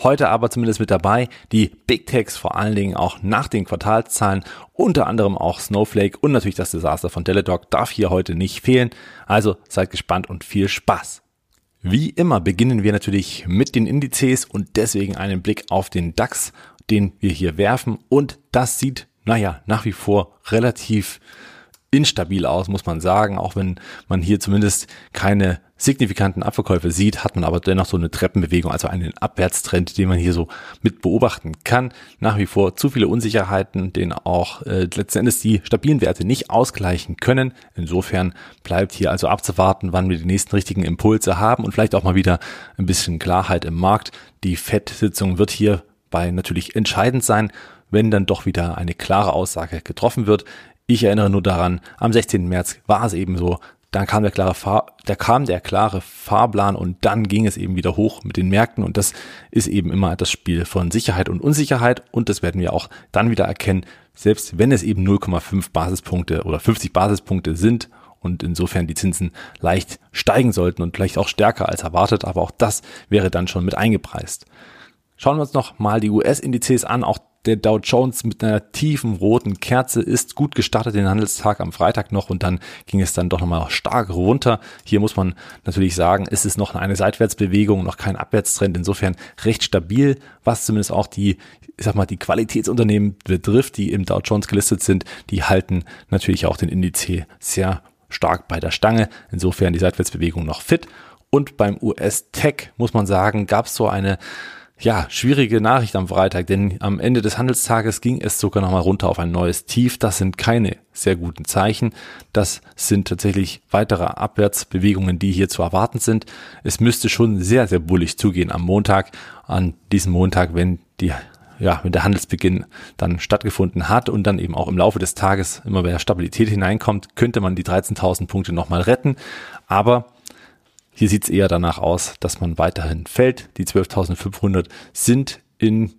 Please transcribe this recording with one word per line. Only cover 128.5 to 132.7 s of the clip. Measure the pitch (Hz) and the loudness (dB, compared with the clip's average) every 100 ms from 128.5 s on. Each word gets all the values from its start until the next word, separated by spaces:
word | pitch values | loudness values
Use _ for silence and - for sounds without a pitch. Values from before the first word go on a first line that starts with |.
nochmal | 85 78 87 | -4 -2 0
retten. | 87 254 147 135 - - - - - | 2 2 2 -2 -6 -16 -18 -16 -2
Aber | 98 104 123 117 _ - - - _ _ _ _ - | 2 4 2 0 _ -20 -20 -20 _ _ _ _ 0
hier | 107 | 2
sieht's | 101 - | 2 0
eher | 92 98 | 2 2
danach | 85 87 82 | 2 0 0
aus, | - 87 - - | 0 0 -2 -6
dass | 87 - | -6 -4
man | 90 82 | -4 0
weiterhin | 82 | -2